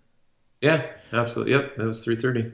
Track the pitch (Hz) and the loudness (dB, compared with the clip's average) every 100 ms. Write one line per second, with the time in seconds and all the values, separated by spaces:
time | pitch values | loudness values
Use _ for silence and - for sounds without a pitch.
0 | _ _ _ _ _ _ 139 160 - - | _ _ _ _ _ _ 2 2 0 -14
1 | - 117 117 117 110 135 147 - 113 113 | -4 -2 0 -2 2 2 0 -4 -4 -2
2 | 117 113 131 120 113 | -2 0 0 0 -4